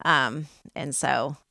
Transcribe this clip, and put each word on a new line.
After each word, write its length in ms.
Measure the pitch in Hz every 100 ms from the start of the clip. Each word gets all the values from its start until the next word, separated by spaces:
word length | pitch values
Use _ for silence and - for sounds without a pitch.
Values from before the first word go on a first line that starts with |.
Um, 420 | - 151 127 139 151 _ - -
and 180 | 143
so 420 | 135 135 127 139 147 _